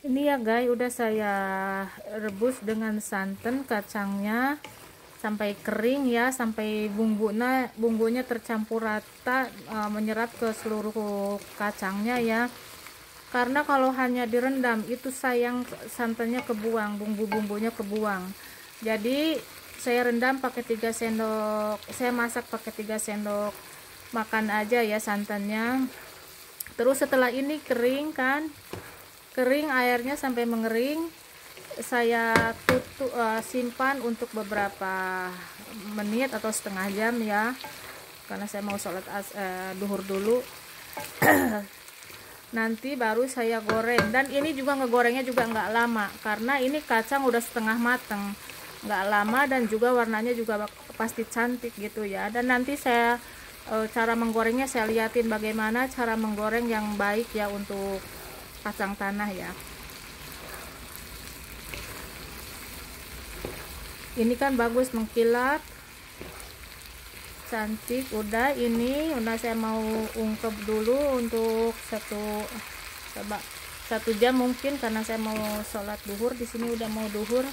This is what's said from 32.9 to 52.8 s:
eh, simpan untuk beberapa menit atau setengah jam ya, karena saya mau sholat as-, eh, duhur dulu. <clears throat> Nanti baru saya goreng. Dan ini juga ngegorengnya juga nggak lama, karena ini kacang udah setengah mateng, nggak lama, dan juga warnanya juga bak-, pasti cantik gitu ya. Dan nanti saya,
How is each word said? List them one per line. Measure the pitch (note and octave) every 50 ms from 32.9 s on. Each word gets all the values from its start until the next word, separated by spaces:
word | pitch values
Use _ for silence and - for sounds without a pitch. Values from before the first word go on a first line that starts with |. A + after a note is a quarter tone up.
| - - C#4 B3
eh, | - A#3+ A#3 A3 A3 A3+
simpan | A3 - - B3+ B3 A#3+ A#3 - C4 C4+ C#4 C4+ A3+
untuk | A#3+ A#3 - A#3+ A3+ -
beberapa | A3 G#3 G3 G#3 G#3 G3+ G3 G3 - G3 F#3+ F#3+ F#3+ F#3 F#3 F#3 F#3 F#3 F3+ F3+ F3+ F3 - - - G#3 - - A3 F3+ G#3 G#3
menit | G#3+ G#3 G#3 A3 A#3 C4+ C4 -
atau | G#3+ - A3 G#3+
setengah | - - G#3 G3 F#3 F#3+ G3+ G3
jam | G3+ A3 A3+ A#3+
ya, | A#3+ A3+ G#3 G3+ G#3 A3 A#3+ B3+ - - C#4+ - - - - - - - - - - - -
karena | G3+ F#3+ G#3
saya | G#3 - G3+
mau | G3+ G#3 G3+
sholat | G3+ - G3 E3+ F#3+ F#3 F#3+
as-, | F#3 G3+ F#3+ - -
eh, | G3+ G3 F#3 F#3 F#3 F#3 F#3+ F#3+ F#3+
duhur | G3+ G3+ G3+ G3 G3
dulu. | F#3+ G3 F#3+ G3+ A3 A#3+ B3 B3+ - - - - - - - - - - - - - -
<clears throat> | - - D4 D4+ C#4+ C#4 B3 G#3+ G#3 G3+ G3+ - - - - - - - - - - - - - - - - -
Nanti | A3+ A3+ A3+ A3+ A3 - C4 C#4+
baru | B3+ A#3+ A3 G#3+ A3+ B3+
saya | C4 - B3+ A#3 A3+ A#3 A3+ G#3+
goreng. | G#3+ A3 A3+ A3 A#3 A#3+ A#3+ - G#3+ A3
Dan | C4 C4+ C4+
ini | C4+ C#4 D4 D#4+ D4+
juga | C4+ C4 C#4 C#4
ngegorengnya | C4+ C4+ A#3+ A3+ B3 A#3+ A#3+ A#3+ C4 C4
juga | C4 B3 B3+ A#3 A3+
nggak | A3+ A3 F#3 G3 A3
lama, | A#3 A#3 A#3+ A#3 A3 G3+ G3 - -
karena | - A3 G#3 G#3 A3 B3 C#4+ C#4
ini | B3+ C4 D4 D4+ -
kacang | - C4 A3+ A3 - C#4+ C#4 C4+
udah | C4 A#3 A#3+
setengah | A#3 - - A#3+ A3 A3 A3 A#3
mateng, | A#3 A#3+ B3 B3 - - G#3+ G3+ G3+ G3+ G#3 - - - - - - - - - -
nggak | G#3+ G#3 F#3 F#3+ G3+
lama, | G#3+ G#3 G#3 G#3+ A3+ C4 C#4+ C4+
dan | C4 C4 A#3+
juga | G3+ A3 A3 A#3 B3 B3+
warnanya | B3 A#3 A3 A3+ G#3+ A3 B3 B3
juga | A#3 A3+ A3 G#3+ G#3
bak-, | G#3 G#3 - - - - -
pasti | - A3 A3 - - A3
cantik | - - A#3 A#3 A#3+ B3 A#3+ - A#3 -
gitu | G3+ G3+ G#3 - A3 G#3+
ya. | G3+ G3 F#3+ G3 G#3
Dan | A3 A#3+ B3 B3+ B3+
nanti | B3 B3+ C#4 C#4+
saya, | C#4+